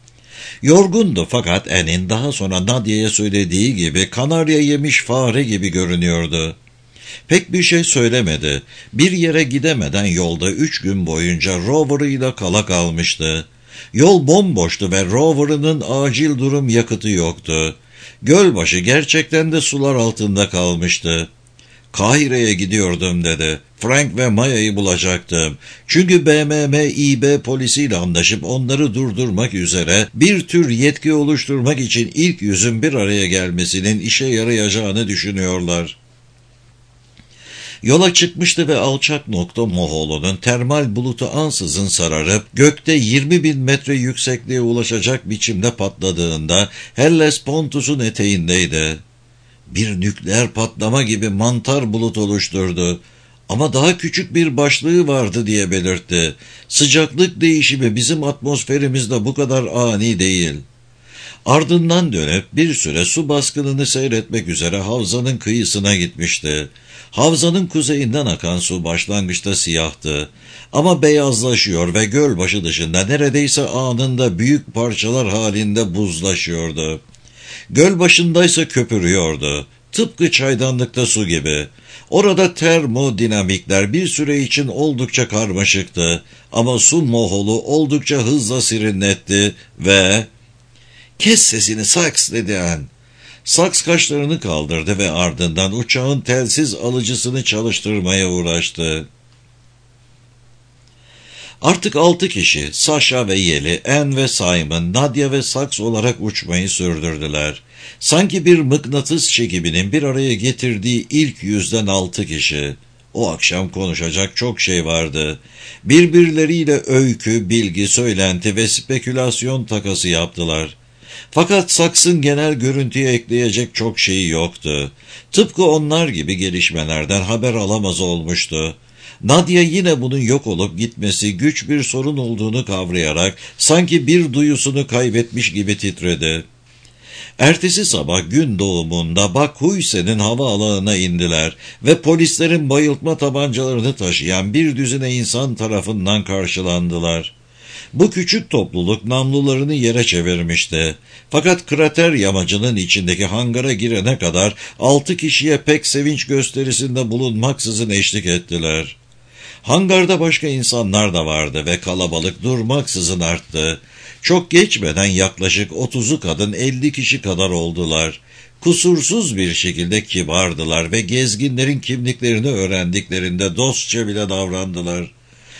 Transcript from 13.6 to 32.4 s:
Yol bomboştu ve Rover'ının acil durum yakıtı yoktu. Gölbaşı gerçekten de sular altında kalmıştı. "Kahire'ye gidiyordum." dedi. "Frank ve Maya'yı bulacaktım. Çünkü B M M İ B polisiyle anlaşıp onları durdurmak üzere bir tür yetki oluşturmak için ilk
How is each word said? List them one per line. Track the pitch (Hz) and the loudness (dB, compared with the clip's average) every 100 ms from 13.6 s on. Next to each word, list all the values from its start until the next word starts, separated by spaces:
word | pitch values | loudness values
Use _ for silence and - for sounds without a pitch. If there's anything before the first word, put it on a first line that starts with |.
| - - - | -20 -20 -6
Yol | 107 165 185 135 | 4 6 6 4
bomboştu | 185 196 110 82 - 98 | 2 2 2 0 -2 -2
ve | 95 | 0
Rover'ının | 90 117 160 143 147 151 156 156 - | 0 2 2 2 0 0 0 -2 -2
acil | 135 139 117 151 135 | -2 0 0 0 0
durum | 135 143 131 | 0 0 2
yakıtı | 117 117 110 107 | 2 2 -2 0
yoktu. | 92 82 80 - 80 80 - _ - - - | 0 0 -4 -4 -2 -2 -4 _ -20 -20 -6
Gölbaşı | 123 180 190 101 82 90 | 4 6 6 2 0 0
gerçekten | 92 143 151 156 156 160 160 | 2 2 2 0 2 0 0
de | 156 | 0
sular | 139 139 139 | -2 0 0
altında | 127 113 110 107 98 95 | 2 0 0 0 0 0
kalmıştı. | 90 87 85 87 - 82 82 82 - - - - - _ | 0 0 0 -2 -2 -2 -2 -4 -12 -20 -20 -20 -20 _
"Kahire'ye | - 113 143 139 127 113 | 0 2 4 2 2 2
gidiyordum." | 92 95 104 92 87 90 87 | 0 0 0 0 0 -2 0
dedi. | 85 78 80 78 - - | 0 0 -2 -4 -10 -8
"Frank | 110 139 139 98 | -2 0 0 0
ve | 127 | 2
Maya'yı | 104 135 117 107 101 | 2 2 0 0 0
bulacaktım. | 98 90 92 87 - 85 80 69 - - - | 0 0 0 -2 -2 -2 -2 -6 -16 -20 0
Çünkü | 170 185 175 151 | 2 4 4 4
B | 151 | 2
M | 147 151 143 | 2 0 2
M | 147 147 | 2 0
İ | - 143 131 | 2 2 4
B | 139 143 | 2 2
polisiyle | 123 131 123 139 143 90 | 0 -2 0 0 0 0
anlaşıp | 90 85 87 107 | 0 2 2 0
onları | 80 127 123 139 147 | -4 -4 0 0 0
durdurmak | 110 131 98 123 95 120 | 0 -2 -2 -2 0 -2
üzere | 95 87 90 80 98 107 | -2 -2 0 2 0 0
bir | - 175 190 | 2 4 4
tür | - 175 147 | 2 2 2
yetki | 117 143 147 156 | 4 2 2 0
oluşturmak | 151 147 147 - 139 123 135 | 2 2 0 0 0 0 0
için | 123 117 113 | -2 -2 -2
ilk | - 175 175 | 2 0 2